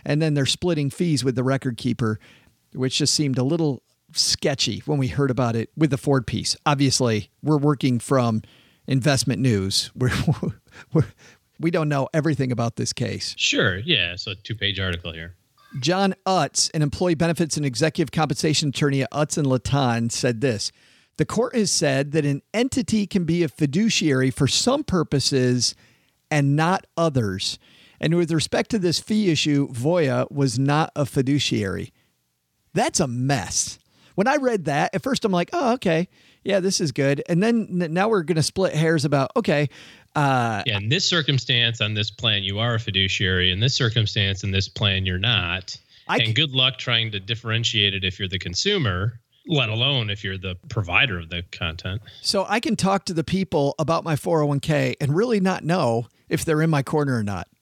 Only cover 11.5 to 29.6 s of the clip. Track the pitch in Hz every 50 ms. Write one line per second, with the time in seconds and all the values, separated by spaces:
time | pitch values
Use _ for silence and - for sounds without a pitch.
11.5 | _ - - 170 170 170 156 147 147 139 131 - - 160 139 165 147 139 135 127
12.5 | 123 113 117 117 - - 117 - - - 120 101 98 92 - - - - - -
13.5 | 285 277 160 107 90 95 120 175 160 101 90 85 90 92 - 107 92 - - -
14.5 | 107 107 101 101 95 95 95 92 85 85 85 85 80 82 82 87 90 _ _ _
15.5 | _ _ _ _ - 139 120 151 180 190 196 190 185 - _ 190 190 180 147 131
16.5 | - - - - - 160 151 143 - - 190 180 170 127 165 170 160 - 170 147
17.5 | - 156 147 139 117 107 156 156 - - 160 123 - 170 156 135 143 - - 156
18.5 | 147 - 160 143 - - 151 143 139 139 131 - - 143 151 - - 170 147 135
19.5 | 131 123 - - 139 143 135 120 117 117 117 113 - - - 127 120 110 127 135
20.5 | 110 98 - - - _ _ _ _ _ _ _ _ - - - - 214 247 247
21.5 | - 240 208 - - - 165 143 135 135 143 147 143 160 143 143 139 - - _
22.5 | - 214 247 269 - 269 196 - 220 214 202 - - 196 170 156 165 175 170 139
23.5 | - - 156 139 131 185 220 220 - - 180 156 135 131 131 135 - - 147 120
24.5 | - - - 233 269 302 294 - 190 175 151 - 151 139 - - 143 131 127 123
25.5 | 123 123 117 - - - _ _ _ _ _ _ _ _ _ _ 156 147 139 139
26.5 | 143 151 160 170 190 - - _ _ - 165 160 135 127 110 101 92 98 - -
27.5 | - - _ _ _ - - - _ - - 156 165 175 175 151 165 156 - -
28.5 | - 240 214 - - 214 175 175 143 - - - 220 214 214 180 156 139 - 156
29.5 | 143 143